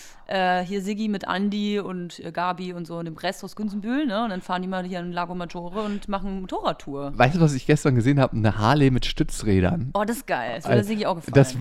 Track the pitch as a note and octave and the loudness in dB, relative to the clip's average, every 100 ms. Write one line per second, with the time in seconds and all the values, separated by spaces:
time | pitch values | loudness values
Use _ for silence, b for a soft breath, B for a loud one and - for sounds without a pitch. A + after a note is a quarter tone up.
0 | B B - F#3+ F3+ F3+ F3+ G3+ F#3+ G#3 | B B -6 0 2 2 0 -4 -4 -4
1 | A3 G3 - F3+ G3+ G#3 G#3 G#3 F#3 F3+ | -2 -4 -2 -2 0 0 -2 -2 -4 -6
2 | F3 - E3+ E3 F3 F3 F#3 F3 D#3+ E3+ | -10 -10 -8 -4 -4 -4 -8 -8 -10 -8
3 | E3+ D#3 F3+ G3 G3 - G#3+ G#3 G3+ C4 | -10 -6 -6 -6 -10 -8 -6 -6 -4 -2
4 | D4+ G3+ A#3 F#3 - F3+ F#3 F#3 F3+ F#3 | 0 -2 -2 -4 -4 -4 -4 -4 -4 -6
5 | F3 F3 F3 F3+ F3 F3+ F3 F#3+ G#3 G3+ | -6 -6 -6 -6 -8 -8 -8 -6 -4 -6
6 | - G3 G3 F#3+ F#3+ F4 F#4+ D#3 - C#3 | -4 -4 -4 -6 -6 -4 -2 -4 -6 -8
7 | C#3+ C#3+ B2 E3+ E3 C3+ - D3 D#3 B2+ | -6 4 4 6 4 4 2 2 4 4
8 | A2+ C#3+ C3 A#2 G#2+ G2 G#2+ D3 C3+ B2 | 4 4 4 4 2 4 4 6 6 4
9 | - - - - G#2+ F#2+ F2+ E3+ C3 G3+ | 0 -2 -2 -2 2 4 4 2 -2 -2
10 | G#3 A#3+ - D#3+ A#2+ A#2 - A#2+ G3+ A3 | -2 -2 -4 -4 -2 -6 2 2 2 0
11 | E3+ F3 - C#3 C3 B2 | -2 -2 4 6 6 2